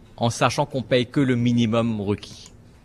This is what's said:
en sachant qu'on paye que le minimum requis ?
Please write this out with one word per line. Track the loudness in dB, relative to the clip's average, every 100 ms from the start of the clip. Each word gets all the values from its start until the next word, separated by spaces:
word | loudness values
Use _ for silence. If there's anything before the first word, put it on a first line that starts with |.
| -14 -4
en | -2
sachant | 2 0 0 -2
qu'on | -4
paye | 0 0 2
que | 0
le | 2
minimum | 2 2 2 2 2 0 -2
requis ? | -2 -4 -6 -20 -20 -20 -20 -20